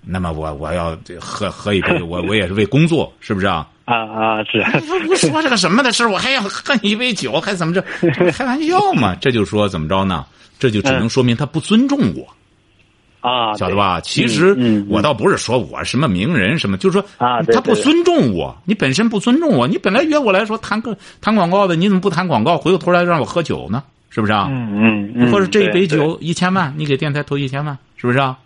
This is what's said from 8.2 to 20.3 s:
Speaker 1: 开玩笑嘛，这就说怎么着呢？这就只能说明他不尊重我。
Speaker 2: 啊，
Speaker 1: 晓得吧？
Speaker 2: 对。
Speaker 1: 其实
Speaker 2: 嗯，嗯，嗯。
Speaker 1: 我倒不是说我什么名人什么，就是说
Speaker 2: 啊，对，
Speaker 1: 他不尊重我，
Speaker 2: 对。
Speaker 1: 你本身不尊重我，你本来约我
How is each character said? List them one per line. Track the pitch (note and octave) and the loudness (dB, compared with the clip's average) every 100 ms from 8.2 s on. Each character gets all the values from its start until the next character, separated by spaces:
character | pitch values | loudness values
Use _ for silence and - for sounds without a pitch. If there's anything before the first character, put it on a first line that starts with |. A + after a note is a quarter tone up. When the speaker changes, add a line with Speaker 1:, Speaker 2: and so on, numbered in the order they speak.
| F3+ | 0
Speaker 1:
开 | D3+ C4 | 2 -2
玩 | C4 D#4 | -2 0
笑 | F#4 G4+ | 2 2
嘛， | E4 G#2+ F2 | 2 0 0
这 | - | 0
就 | A#2+ | 0
说 | G2 G#2+ G#2 | 0 0 0
怎 | F#2+ | -2
么 | D#2 | -2
着 | F#2+ F#2+ | 0 0
呢？ | F2 C2 _ - _ | -2 -6 _ -20 _
这 | C3 | 0
就 | G#2+ | 0
只 | A#2 | 0
能 | C3 A2+ | 0 0
说 | C3+ | 2
明 | B2 A#2 | 2 0
他 | |
不 | C#3+ D#3+ | -2 -4
尊 | - A3 C4+ | 2 2 4
重 | C#4+ C#3+ D2 | 2 0 -2
我。 | - - _ _ _ _ _ _ _ _ B2 | -12 -20 _ _ _ _ _ _ _ _ -4
Speaker 2:
啊， | B2 A2+ G#2 | -2 -2 -2
Speaker 1:
晓 | F#2+ | -2
得 | G2 | 0
吧？ | G2+ F2 | 0 0
Speaker 2:
对。 | |
Speaker 1:
其 | - - A#3 | -4 -2 -2
实 | D3 F3+ G3 | 2 2 2
Speaker 2:
嗯， | B2 G#2+ | 2 0
嗯， | |
嗯。 | G2+ | 0
Speaker 1:
我 | G2 | 0
倒 | D3 | 0
不 | B2+ D3 | 2 0
是 | D3 | 0
说 | - B2 | 0 -2
我 | E2 B1 | -2 -8
什 | D2+ B2 | -4 -2
么 | D3 | 0
名 | F2+ G2+ E3 | 0 0 2
人 | F#2+ D#3 | 2 0
什 | - | -2
么， | G2 | 0
就 | F#3+ | 0
是 | F2+ | 0
说 | - - | -4 -4
Speaker 2:
啊， | B2 B2 | -2 0
对， | E3 - | 2 2
Speaker 1:
他 | |
不 | - G#3+ | 2 0
尊 | B3 E4 | 4 2
重 | F4 E4+ D3+ | 4 2 2
我， | F2+ C2+ - | 0 -4 -8
Speaker 2:
对。 | - | -4
Speaker 1:
你 | G#3+ | -2
本 | C#3+ | 0
身 | C3 A3+ | 2 0
不 | A3 | 0
尊 | G#3 B3+ | 0 2
重 | E4 | 2
我， | F#3+ C3 | 2 2
你 | B3+ | 0
本 | - | 0
来 | G#3 | 2
约 | D#4+ D4+ | 2 2
我 | B3+ | 2